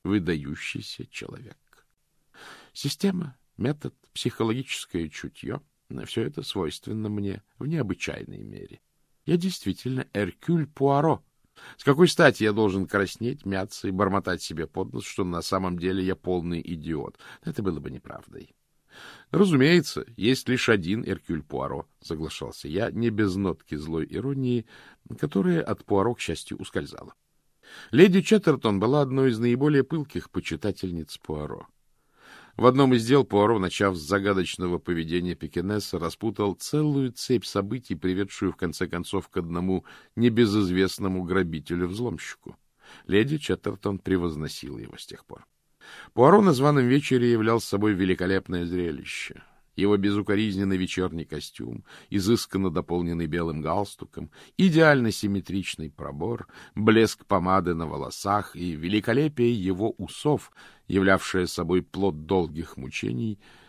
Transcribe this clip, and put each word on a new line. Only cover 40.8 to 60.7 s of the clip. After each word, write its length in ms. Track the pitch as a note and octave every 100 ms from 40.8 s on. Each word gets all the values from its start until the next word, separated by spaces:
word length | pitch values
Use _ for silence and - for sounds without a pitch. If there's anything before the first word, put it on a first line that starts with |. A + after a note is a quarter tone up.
| F#2+ - G2 F#2
грабителю-взломщику. 1300 | F2+ F#2 F2+ D#2+ D2 F2 F2+ G2+ A#2+ E2 - - - - _ _ - - -
Леди 320 | G2 B2+ D3+
Четтертон 600 | - F2+ - A2 G#2 G2
превозносила 800 | - F#2 F2 D2+ D2+ - C2+ B1
его 200 | A#1 -
с 80 | -
тех 180 | -
пор. 220 | - - - _ _ _ - - -
Пуаро 300 | - C3 G3+
на 100 | G3
званом 340 | B2+ C#3+ C#3+ B2
вечере 460 | C#3 C#3+ C3 A#2+
являл 260 | A#2 A2 A2+
собой 360 | - G2+ G#2+
великолепное 720 | F#2+ F#2+ F2+ F2+ F#2+ - F2+ E2+
зрелище. 760 | F2+ F2 D2 - - - - - _ _
Его 220 | - G2 G3+
безукоризненный 800 | G2+ D3 G#2 G2+ A2 F#2+ G2 F#2+
вечерний 480 | F#2 - F#2 E2
костюм, 600 | D#2 D2+ - - A#1 A#1 - - -
изысканно 600 | G2+ F#2 A#2 - F#2+ F#2+
дополненный 560 | E2 - F2 E2+ E2+ E2
белым 360 | E2 E2 D#2
галстуком, 680 | D2+ F2+ G2+ - - - D#2 - - -
идеально 520 | F#3 D#3+ D#3+ C#3+ A2+
симметричный 800 | - G#2 G2 - G2 F2+ - D#2
пробор, 560 | - C#2+ C#2+ F2+ A#2+ - - -
блеск 500 | - A2 A2 A2 -
помады 480 | - G2 F2 F#2+ F2
на 140 | E2 D#2+
волосах 680 | D2 C2+ - G2+ G#2 G2
и 180 | D#2+ F2
великолепие 840 | D#2 E2+ G#2 - A#2 D3+ D3 A#2+
его 400 | A#2 F#2 F#2 G#2+ -
усов, 560 | F2+ - D3 C3+ - - -